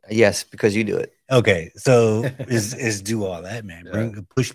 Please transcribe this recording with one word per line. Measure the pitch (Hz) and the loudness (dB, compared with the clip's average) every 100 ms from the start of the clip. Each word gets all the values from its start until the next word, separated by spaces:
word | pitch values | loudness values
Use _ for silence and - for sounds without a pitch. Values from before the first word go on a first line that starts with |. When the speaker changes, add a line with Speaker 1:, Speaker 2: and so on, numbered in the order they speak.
| - | -4
Speaker 1:
Yes, | 110 107 98 | 4 4 4
because | - - 113 101 | -10 0 0 2
you | |
do | 107 95 | -2 -2
it. | - _ _ | -6 _ _
Speaker 2:
Okay, | 131 110 92 82 - | 2 4 0 -2 -6
so | - 120 113 107 | 2 4 4 0
Speaker 3:
<laughs> | 110 - 135 | -4 -8 -4
Speaker 2:
is, | 117 104 | -2 -2
is | 131 123 104 | -4 -4 -4
do | 98 113 98 | -4 -4 -4
all | 87 | -6
that, | 90 117 104 | -10 -12 -12
man. | 85 85 | -16 -8
Speaker 3:
Yeah. | |
Speaker 2:
Bring, | 101 113 104 95 - | -4 -4 -6 -6 -2
push, | 127 | -2